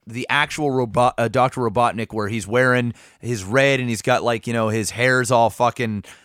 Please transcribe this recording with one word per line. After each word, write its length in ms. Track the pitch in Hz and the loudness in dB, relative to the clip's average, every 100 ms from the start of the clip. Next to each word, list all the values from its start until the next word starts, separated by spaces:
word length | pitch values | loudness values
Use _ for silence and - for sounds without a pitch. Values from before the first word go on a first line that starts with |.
| - | -14
the 200 | 113 - | -10 -4
actual 400 | 139 151 - 147 | -2 -2 -2 -2
robot, 440 | 127 123 113 123 - | 0 0 2 2 2
uh, 100 | 117 | 0
Doctor 320 | 127 127 127 | 2 0 0
Robotnik, 500 | 117 104 120 95 110 | -2 0 0 -2 -6
where 160 | 110 101 | -4 -4
he's 180 | 113 98 | -4 0
wearing 460 | 120 127 123 120 117 - _ | 2 4 2 0 -6 -14 _
his 220 | 110 120 | -8 -6
red 360 | 95 123 139 135 | -2 2 4 2
and 80 | 123 | -2
he's 140 | 113 | -4
got, 200 | - 120 | 0 0
like, 240 | 107 117 120 | 0 -2 -2
you 60 | |
know, 160 | 117 110 | -2 0
his 220 | 110 98 | 0 -2
hair's 400 | 107 127 127 120 | 0 2 2 2
all 180 | 123 113 | 4 2
fucking 540 | - 120 - 117 104 - - | 2 -2 0 -4 -6 -10 -18